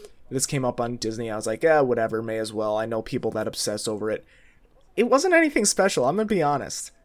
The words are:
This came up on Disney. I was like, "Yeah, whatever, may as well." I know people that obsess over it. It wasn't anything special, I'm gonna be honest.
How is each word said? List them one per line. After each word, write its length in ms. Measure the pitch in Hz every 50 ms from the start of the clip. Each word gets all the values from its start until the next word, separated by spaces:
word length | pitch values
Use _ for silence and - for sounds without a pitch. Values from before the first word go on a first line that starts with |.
| - - - - - -
This 160 | 127 131 -
came 180 | - 147 139 131
up 160 | 123 123 -
on 160 | 120 120 123
Disney. 320 | 117 - 110 113 110 117 113
I 60 | 107
was 120 | 110 107
like, 160 | 110 110 110 -
"Yeah, 160 | 160 156 151
whatever, 420 | 143 123 120 117 113 110 110 113
may 160 | 117 110 110 110
as 140 | 113 107
well." 240 | 107 107 107 107 107
I 100 | 107 113
know 160 | 113 113 113
people 300 | 110 - - 120 - 113
that 160 | 110 107 107 110
obsess 400 | - - - 113 104 107 - 117
over 220 | 107 101 104 110
it. 120 | 107 - - _ - - - - _ _ _ _ _ _ _ _ _
It 80 | - 233
wasn't 300 | 233 247 285 320 370 349
anything 300 | 330 330 302 - - 208
special, 400 | 196 - - 190 190 - 151 123
I'm 120 | 127 165
gonna 100 | 208 220
be 160 | 208 220 180
honest. 500 | 151 143 143 131 104 76 - - - - - _